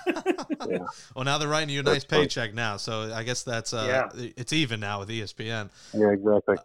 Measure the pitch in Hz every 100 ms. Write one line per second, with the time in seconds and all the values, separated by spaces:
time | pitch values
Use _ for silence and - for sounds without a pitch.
0 | 698 320 381 - - 302 247 - - -
1 | - - 131 147 147 156 156 143 139 143
2 | - 156 143 139 113 110 117 101 - 110
3 | 110 113 113 123 - 117 - 117 107 131
4 | 113 - 120 - 123 156 139 113 101 104
5 | 98 113 107 - 110 113 101 - - 107
6 | 104 101 104 104 - 98